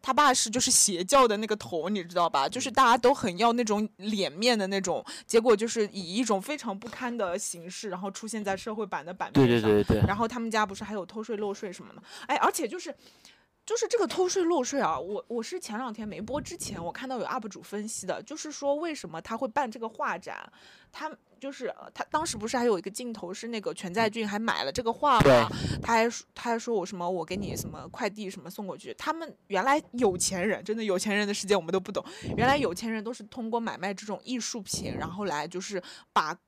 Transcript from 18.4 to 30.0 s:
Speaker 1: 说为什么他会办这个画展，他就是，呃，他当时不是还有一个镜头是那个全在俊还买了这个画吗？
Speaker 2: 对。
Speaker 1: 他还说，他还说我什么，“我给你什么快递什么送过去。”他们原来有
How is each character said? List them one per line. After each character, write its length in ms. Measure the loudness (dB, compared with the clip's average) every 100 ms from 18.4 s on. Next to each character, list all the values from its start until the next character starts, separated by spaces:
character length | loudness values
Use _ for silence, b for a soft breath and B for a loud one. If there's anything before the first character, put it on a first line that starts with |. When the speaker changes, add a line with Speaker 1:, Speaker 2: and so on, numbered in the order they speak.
| -10
Speaker 1:
说 240 | -4 0
为 180 | 0 -2
什 160 | -6 -10
么 120 | -12
他 160 | -8 -6
会 100 | -2
办 240 | -2 -2
这 80 | -6
个 80 | -10
画 300 | -4 -4 -4
展， 200 | -8 -12 -14 b b b b
他 180 | -10 -10 -10 _ _
就 140 | -12
是， 160 | -8 -8
呃， 200 | -8 -16
他 100 | -10 -2
当 160 | 0
时 120 | 0 -4
不 100 | -2
是 100 | 2
还 60 |
有 140 | 4 2
一 20 |
个 80 | 0
镜 220 | -8 -10
头 200 | -8 -10
是 180 | -8 -8
那 120 | -6
个 100 | -6
全 200 | -6 -4
在 160 | 0 0
俊 180 | 0 -4
还 120 | -2
买 240 | 0 0
了 80 | 0
这 100 | 0
个 100 | -2
画 280 | 2 4 6
吗？ 20 |
Speaker 2:
对。 240 | 8 8 6 B B B
Speaker 1:
他 120 | 2
还 160 | 4 2
说， 160 | 0 -14
他 160 | -8 -2
还 80 | -2
说 160 | 0
我 100 | -2
什 140 | -2 -4
么 100 | -4
，“我 120 | -4
给 120 | -4
你 200 | -6 -6
什 140 | -8 -8
么 180 | -12 -14
快 200 | -6 -6
递 180 | -4 -10
什 120 | -10
么 80 | -14
送 160 | -12
过 100 | -10
去。” 160 | -10 -12 -8
他 160 | -6
们 220 | -6 -8 -14 _
原 160 | -2
来 160 | 2 0 0
有 260 | 2